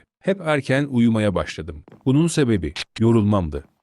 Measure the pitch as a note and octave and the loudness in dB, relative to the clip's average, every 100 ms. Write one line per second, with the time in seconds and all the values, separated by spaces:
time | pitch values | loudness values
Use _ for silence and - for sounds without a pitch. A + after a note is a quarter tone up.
0 | _ _ - G3 D#3+ D3+ C3 C3 C#3+ B2 | _ _ -6 -4 -2 -4 -2 -2 0 2
1 | A#2 A2 G#2 F2 D#2 - E2 D2+ - - | 2 2 0 0 -4 -8 -12 -14 -18 -8
2 | C3 C#3 E3 D#3+ B2+ G#2 D2+ - - - | 0 2 2 2 0 0 -2 -8 -12 0
3 | A2+ A#2 G#2 G#2 E2 D2 - _ | 2 4 4 2 -2 -6 -12 _